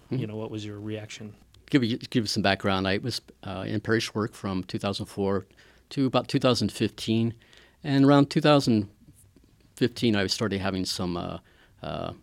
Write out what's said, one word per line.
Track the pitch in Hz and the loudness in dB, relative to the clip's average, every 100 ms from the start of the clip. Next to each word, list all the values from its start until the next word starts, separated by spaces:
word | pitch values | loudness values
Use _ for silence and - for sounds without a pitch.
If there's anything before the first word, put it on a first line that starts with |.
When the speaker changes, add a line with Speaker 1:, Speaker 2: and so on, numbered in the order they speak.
| - | -6
Speaker 1:
Mm-hmm. | 131 | -4
Speaker 2:
you | 113 | -4
know, | 107 | -6
what | 110 | -8
was | 110 104 | -8 -10
your | 104 | -10
reaction? | 107 107 107 - 107 - _ - - | -8 -8 -10 -14 -16 -18 _ -20 0
Speaker 1:
Give | 147 | 2
you, | 117 127 | 2 -2
give | - 131 | -2 -2
you | 107 | 0
some | - | 2
background. | 98 98 104 95 95 | 2 4 2 0 2
I | 98 | 0
was, | 131 - - - | -2 -8 -10 -16
uh, | - 95 104 | -10 -8 -4
in | 107 | -4
parish | 107 113 - 110 | 0 0 0 -2
work | 107 | -4
from | - 104 95 | -4 -6 -4
two | 87 110 | -4 -4
thousand | 101 98 101 | -4 -4 -6
four | - 98 98 - _ - _ - | -4 -2 -2 -6 _ -20 _ -12
to | - 131 | -2 0
about | 123 - | 0 0
two | 139 | 0
thousand | 131 120 104 | 2 2 0
fifteen, | - 107 - - 113 113 113 _ - - _ | 0 -2 -2 0 0 0 -4 _ -20 -20 _
and | 156 139 135 | 0 4 6
around | 143 139 | 8 6
two | - | 4
thousand | 151 147 135 110 98 - - - - _ _ _ _ - | 4 4 4 2 0 -8 -20 -20 -20 _ _ _ _ -2
fifteen, | 123 - 120 104 | -2 0 0 2
I | 95 | 0
started | - 110 98 | 0 -2 -2
having | 92 95 | -2 -2
some, | 92 - 90 87 | -4 -4 -4 -4
uh, | 87 90 - _ _ _ | -6 -10 -14 _ _ _
uh, | 78 78 85 85 | -10 -8 -8 -10